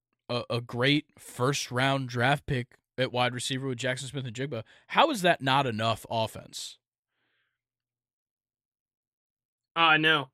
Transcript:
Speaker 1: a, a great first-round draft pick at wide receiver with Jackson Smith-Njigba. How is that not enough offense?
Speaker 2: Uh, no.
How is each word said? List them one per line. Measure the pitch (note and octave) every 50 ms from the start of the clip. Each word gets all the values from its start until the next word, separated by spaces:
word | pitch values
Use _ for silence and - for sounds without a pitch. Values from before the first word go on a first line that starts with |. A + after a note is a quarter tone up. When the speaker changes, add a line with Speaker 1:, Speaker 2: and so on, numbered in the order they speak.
| _ _ _ _ _ -
Speaker 1:
a, | B2 A#2+ - -
a | A#2+ A#2+
great | A#2+ - - A#2 B2 C#3 D3 D3+ - _ _ -
first-round | - - - - B2 C#3 C#3+ - - - B2+ B2 C3 C3+ C#3 C3+ C3 A#2+
draft | A#2+ A#2+ A#2+ C3+ D3+ C#3+ -
pick | - C#3+ B2 A#2+ _ - _ _ _ - -
at | C3 B2
wide | A#2 B2 B2 B2
receiver | B2 B2 - - C3+ B2+ C3+ C3+
with | B2+ A2+
Jackson | C3 B2+ B2+ B2+ C3+ B2
Smith-Njigba. | - C#3 B2+ B2+ G#2+ B2 C3+ C#3 A#2+ A2+ - _ - _ _ -
How | - G3 C#4 E4
is | C#4+ G3+
that | F3 F3 E3 -
not | B2+ C3+ C3 C#3+ C#3
enough | B2 A2 G#2+ A2+ A2+ A2 - - -
offense? | A2 A2+ A2+ - - - - - - - - - - _ _ _ _ _ _ _ _ _ _ _ _ _ _ _ _ _ _ _ _ _ _ _ _ _ _ _ _ _ _ _ _ _ _ _ _ _ _ _ _ _ _ _ _ _ _ _ _ _ _ _ _ _ _ _ _ _ _ _ -
Speaker 2:
Uh, | E3 E3 D#3+ D#3
no. | D#3 D#3 D#3+ D#3+ D3 C3+ -